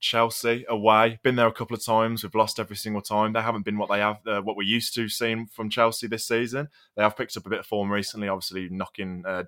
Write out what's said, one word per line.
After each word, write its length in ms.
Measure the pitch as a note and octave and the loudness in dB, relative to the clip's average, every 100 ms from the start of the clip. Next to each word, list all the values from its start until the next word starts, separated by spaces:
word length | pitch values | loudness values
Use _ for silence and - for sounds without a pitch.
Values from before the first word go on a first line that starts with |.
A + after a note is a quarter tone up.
Chelsea 640 | - A#2 A#2 - A#2 A#2+ B2+ | -2 2 2 2 0 0 0
away. 500 | A2+ G#2+ G#2+ A#2 A2+ | 2 6 8 6 4
Been 140 | C3 B2 | 2 4
there 100 | A#2 | 4
a 60 | |
couple 220 | - A#2 A2+ | 2 -6 -6
of 80 | |
times. 380 | - A2 A2+ A2+ | 0 2 2 0
We've 120 | G#2 | -2
lost 240 | A2 G#2+ - | 2 2 0
every 160 | G#2+ G2+ | -6 -8
single 240 | A2 G#2 | -6 -6
time. 320 | - G#2+ G#2+ | -2 0 2
They 80 | A2 | 0
haven't 240 | A2+ A2+ | 0 -2
been 140 | G2+ G#2 | -2 -2
what 100 | G2+ | 0
they 120 | G2+ | 2
have, 180 | G#2 G#2+ A2+ | 2 0 -4
uh, 140 | G2+ | -4
what 140 | G2 G2+ | -2 -2
we're 60 | |
used 300 | G2+ A#2 A2+ - | 0 0 -2 -4
to 120 | A2+ | -4
seeing 380 | - A#2 A2+ A2+ | -2 -2 -2 -6
from 240 | - A2 | -8 -4
Chelsea 360 | B2 A#2 A2 A2+ | 2 2 2 -6
this 200 | A2 - | -6 -2
season. 420 | A2+ A#2+ B2+ D3+ _ _ - | -2 0 -4 -8 _ _ 2
They 60 | |
have 140 | G#2 - | 2 2
picked 200 | B2 - | -8 -10
up 100 | F#2 | -6
a 20 | |
bit 120 | G2+ | -6
of 60 | - | -4
form 240 | G#2+ G2+ | -2 0
recently, 380 | G2+ G2 A2 G2+ | 0 -2 -6 -4
obviously 400 | F#2+ - F#2+ F#2 | -4 -6 -8 -8
knocking, 520 | F#2 F2+ - F#2+ F2+ F2+ | -8 -8 -8 -8 -8 -6
uh, 180 | F#2 | -6